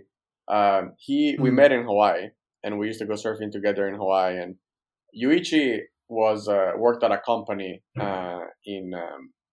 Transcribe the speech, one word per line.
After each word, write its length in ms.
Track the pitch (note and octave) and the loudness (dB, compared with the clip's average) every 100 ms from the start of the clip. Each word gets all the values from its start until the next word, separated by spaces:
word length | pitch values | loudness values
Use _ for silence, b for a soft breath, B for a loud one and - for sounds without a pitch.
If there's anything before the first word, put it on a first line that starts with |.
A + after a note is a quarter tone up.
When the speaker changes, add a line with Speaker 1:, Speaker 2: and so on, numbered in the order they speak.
| - _ _ _ - | -12 _ _ _ -2
Speaker 1:
Um, 460 | G#2 G2+ G2 F#2 - | 2 4 2 0 -10
he, 380 | - C#3 D3 C#3 | -4 0 0 2
we 100 | C3+ | 2
Speaker 2:
Mm. 40 | C3 | 6
Speaker 1:
met 160 | C#3+ | 6
in 120 | B2+ | 6
Hawaii 460 | A#2 G2+ G#2 F2 G2 _ _ _ | 2 4 4 2 -4 _ _ _
and 160 | G2+ G#2 | -8 -4
we 80 | G#2+ | -4
used 120 | A2 | -6
to 60 | G#2+ | -6
go 80 | |
surfing 380 | G#2 A2+ G#2+ G#2 | -6 -6 -6 -8
together 360 | G2+ G#2 G2+ G2 | -4 -2 -2 -2
in 80 | G#2 | -2
Hawaii. 420 | F#2+ F#2+ F#2 F2+ | 0 2 2 -2
And 140 | F2+ F#2 _ _ _ _ _ A2 | -8 -12 _ _ _ _ _ -4
Yuichi 640 | B2+ E3 F3 D#3 C#3 A2 - _ - | 2 2 2 0 2 -2 -6 _ -8
was, 380 | A#2 A2 G#2+ G#2 | 0 2 0 0
uh, 240 | G2+ F#2+ F2 | 2 2 2
worked 260 | A#2 A#2 | 2 2
at 80 | A#2 | 2
a 80 | G2+ | 0
company, 640 | - A#2 - G2+ F#2+ F2 _ - | 0 -2 -2 -8 -8 -12 _ -8
Speaker 2:
Mm. 40 | |
Speaker 1:
uh, 380 | G2+ F#2+ F2+ F2 E2+ - - | -6 -4 -6 -8 -12 -16 -12
in, 280 | G2 F#2 F2+ | -10 -8 -10
um, 380 | E2+ C#2+ C2 _ _ | -10 -12 -18 _ _